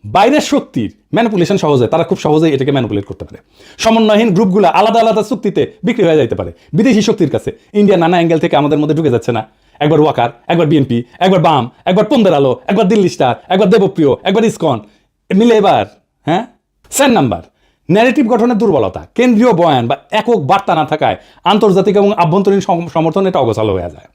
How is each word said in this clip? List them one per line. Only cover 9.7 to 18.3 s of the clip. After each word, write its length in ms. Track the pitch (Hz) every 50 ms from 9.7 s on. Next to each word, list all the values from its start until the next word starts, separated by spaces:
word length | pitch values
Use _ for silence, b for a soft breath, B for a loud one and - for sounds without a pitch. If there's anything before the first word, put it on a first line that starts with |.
| b b
একবার 200 | 147 151 165 151
ওয়াকার, 300 | 151 151 127 - 120 120 - - _
একবার 200 | - 170 170 170
বিএনপি, 360 | 147 160 151 139 - 120 117 117 B B B
একবার 220 | 175 190 190 185
বাম, 300 | 156 170 160 139 117 120 b b b
একবার 200 | - 185 202 214
পন্দের 300 | - 302 269 214 190 165
আলো, 260 | 143 139 131 123 - -
একবার 220 | - 202 202 226 180
দিল্লি 200 | 226 214 190 175
স্টার, 260 | - - 147 127 117 - - -
একবার 200 | 180 190 214 190
দেবপ্রিয়, 400 | 202 220 196 185 190 - 156 139 123 -
একবার 220 | - 175 190 220 226
ইসকন, 360 | 220 - - - 156 131 110 101 b b b b b _ _ _ _ 185
মিলে 220 | 190 226 240 226
এবার, 300 | 220 196 196 151 117 101 101 - _ _ _ _ _ _
হ্যাঁ? 200 | - 160 190 240 - _ _ _ _ _ _ _ _
চার 200 | - - 277 302
নাম্বার, 320 | 240 196 143 120 95 82 82 _ _ _ _ _ _ _ _ -
ন্যারেটিভ 360 | 160 208 233 262 233 302 277
গঠনের 320 | 214